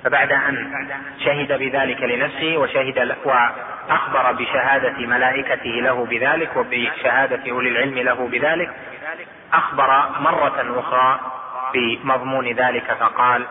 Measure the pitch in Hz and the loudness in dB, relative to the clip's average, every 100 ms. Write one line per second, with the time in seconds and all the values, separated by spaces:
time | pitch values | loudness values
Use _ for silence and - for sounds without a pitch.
0 | 127 143 143 139 139 135 123 139 139 139 | 2 2 2 2 0 -2 -6 -8 -8 -10
1 | 139 - 139 143 139 135 135 135 135 123 | -12 -2 0 0 0 -2 0 0 0 -2
2 | 123 120 147 - 160 160 127 139 135 127 | -2 0 -2 -2 -2 0 2 2 0 0
3 | 123 127 147 127 117 - - - - 160 | -2 -2 0 4 2 0 -10 -12 -2 -2
4 | - 131 127 123 120 135 127 139 123 117 | 0 0 0 0 -2 0 2 2 2 -2
5 | 120 123 127 135 135 127 123 117 127 123 | -2 2 2 0 -2 -4 -2 -2 0 0
6 | 117 117 131 160 156 135 120 123 120 160 | -2 0 2 0 0 -2 -2 -2 -2 0
7 | 131 123 135 123 127 123 123 117 135 131 | 2 2 2 0 -4 -2 0 2 0 0
8 | 123 123 123 123 147 165 170 - - - | 0 0 -2 0 0 0 -2 -6 -14 -12
9 | 151 165 170 - - 165 - 139 131 135 | -12 -12 -14 -20 0 0 2 2 4 4
10 | 143 - 147 175 143 - 120 123 - 127 | 4 2 0 2 2 0 -2 -4 0 2
11 | 127 135 - - - 127 131 131 117 117 | 4 2 -2 -10 -10 -8 -2 0 0 -2
12 | 131 131 127 131 120 117 127 120 113 110 | 0 0 0 -2 -2 2 2 2 -2 2
13 | 113 120 123 120 123 | 2 4 4 2 -2